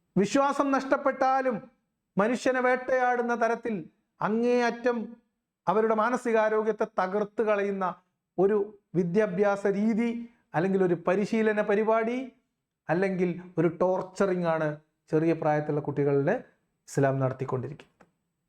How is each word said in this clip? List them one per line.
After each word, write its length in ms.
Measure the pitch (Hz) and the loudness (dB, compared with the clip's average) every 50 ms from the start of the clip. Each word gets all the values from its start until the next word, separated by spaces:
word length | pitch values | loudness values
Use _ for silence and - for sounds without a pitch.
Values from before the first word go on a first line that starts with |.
| _ _ - | _ _ 0
വിശ്വാസം 540 | 180 202 196 - 277 277 285 277 285 285 277 | 0 2 2 2 2 2 2 2 0 0 0
നഷ്ടപ്പെട്ടാലും 920 | 269 254 269 269 294 269 277 269 262 262 262 262 262 269 262 262 226 170 - - _ _ _ _ _ _ _ _ - 185 | 0 0 0 0 0 0 0 -2 0 2 2 2 2 2 0 -2 -4 -4 -8 -14 _ _ _ _ _ _ _ _ -2 0
മനുഷ്യനെ 420 | 202 233 254 - - 269 254 254 | 0 0 0 0 0 0 0 2
വേട്ടയാടുന്ന 840 | 247 247 254 247 254 - 254 254 247 247 247 240 233 233 240 226 | 2 2 2 0 0 0 0 2 2 2 0 0 0 -2 0 0
തരത്തിൽ 460 | 233 226 233 233 - 233 214 175 156 - _ _ _ _ _ - | 0 0 0 -2 -4 -6 -6 -6 -8 -12 _ _ _ _ _ -6
അങ്ങേയറ്റം 920 | - 190 220 226 240 247 247 247 240 233 233 240 240 247 240 226 208 - - - _ _ _ _ _ _ _ _ - 170 | -4 -2 0 0 2 2 2 2 0 0 -2 -2 -2 -2 -2 -2 -4 -10 -12 -18 _ _ _ _ _ _ _ _ -4 -2
അവരുടെ 260 | 190 214 220 220 220 | 0 2 2 2 2
മാനസികാരോഗ്യത്തെ 920 | 214 214 240 254 240 - 233 220 220 214 214 220 220 220 220 214 - 220 - - 208 | 0 0 0 -2 -2 -2 0 2 2 2 2 0 0 0 -2 -2 -2 -4 -4 -2 -2
തകർത്ത് 400 | 185 190 196 208 208 208 - - | -2 -2 0 -2 -4 -4 -4 -2
കളയുന്ന 520 | 220 214 208 202 202 202 196 196 185 175 - - _ _ _ _ _ _ - - | 0 0 0 0 0 -2 -2 -4 -4 -6 -6 -8 _ _ _ _ _ _ -2 2
ഒരു 360 | 185 196 214 202 202 208 - - _ _ - | 2 4 4 2 -2 -4 -8 -20 _ _ -2
വിദ്യാഭ്യാസ 720 | 175 185 170 170 214 214 196 175 185 202 202 202 196 - | -2 0 2 2 2 2 2 0 0 0 0 0 0 0
രീതി 640 | 202 196 202 214 226 220 214 240 233 233 233 - - _ _ _ _ - | -2 0 0 0 0 0 0 0 -2 -4 -6 -10 -14 _ _ _ _ -4
അല്ലെങ്കിൽ 240 | 151 185 196 190 190 185 | -2 0 0 2 2 2
ഒരു 120 | 175 170 170 - | 2 0 0 0
പരിശീലന 540 | 180 185 202 202 - 226 220 220 220 208 214 | 0 0 0 0 0 0 0 2 2 2 0
പരിപാടി, 560 | 208 214 202 214 220 220 220 226 220 233 247 254 262 247 - _ _ _ _ _ _ _ _ _ _ - | 0 0 2 2 2 2 2 0 0 -2 -4 -6 -8 -10 -16 _ _ _ _ _ _ _ _ _ _ -2
അല്ലെങ്കിൽ 420 | 160 180 196 190 190 175 185 180 165 175 - - - 160 | 0 0 0 0 0 0 -2 -2 -2 -6 -10 -8 -2 0
ഒരു 100 | 170 170 165 - | 0 0 2 0
ടോർച്ചറിങ് 680 | 180 185 185 185 185 - - - 196 185 185 180 175 165 160 | 0 0 0 -2 -4 -6 -2 0 0 0 0 0 0 0 0
ആണ് 140 | 160 156 151 151 151 _ _ _ _ _ - | 0 0 -2 -4 -6 _ _ _ _ _ -2
ചെറിയ 220 | 160 156 160 165 | 0 2 2 2
പ്രായത്തിലുള്ള 500 | 165 160 160 151 151 151 151 156 147 147 | 0 0 0 0 0 0 0 -2 -2 -4
കുട്ടികളുടെ 520 | 151 147 135 143 143 143 143 139 139 165 226 262 - - _ _ _ _ _ _ _ - | -4 -4 -2 0 0 2 2 2 2 2 0 -2 -4 -12 _ _ _ _ _ _ _ -6
ഇസ്ലാം 260 | - 143 135 135 135 135 | 0 2 2 2 2 0
നടത്തിക്കൊണ്ടിരിക്കുന്നത്. 720 | 131 127 113 - 131 - 135 120 117 127 147 - - _ _ _ _ _ _ _ _ _ _ _ _ | 0 -2 -2 -4 -6 -6 -6 -6 -6 -8 -12 -14 -20 _ _ _ _ _ _ _ _ _ _ _ _